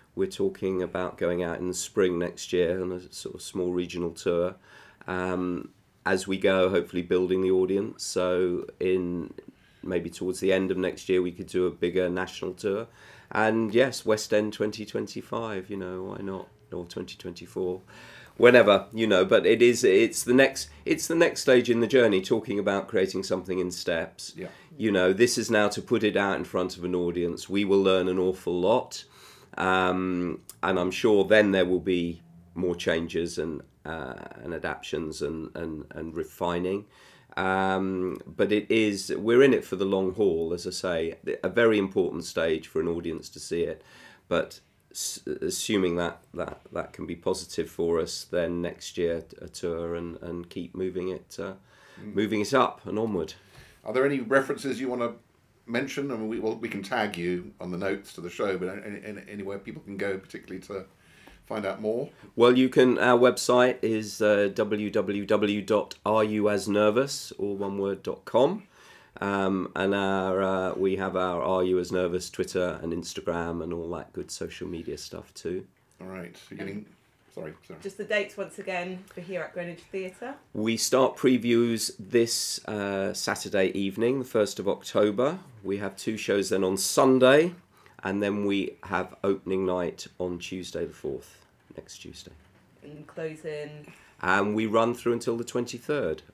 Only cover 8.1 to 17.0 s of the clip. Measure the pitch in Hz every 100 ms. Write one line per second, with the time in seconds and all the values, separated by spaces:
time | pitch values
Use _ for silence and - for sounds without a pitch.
8.1 | 95 90 90 90 87 - - 92 92 87
9.1 | 87 - - - - _ - - 90 87
10.1 | - 92 90 95 95 95 92 92 - -
11.1 | 92 90 85 90 92 90 80 87 90 90
12.1 | 90 92 - 90 90 104 98 117 - -
13.1 | - - - 110 110 110 110 131 120 110
14.1 | 107 - 107 107 - 107 107 107 110 107
15.1 | 107 - 117 113 101 95 98 92 92 95
16.1 | 101 98 95 - _ - 85 87 -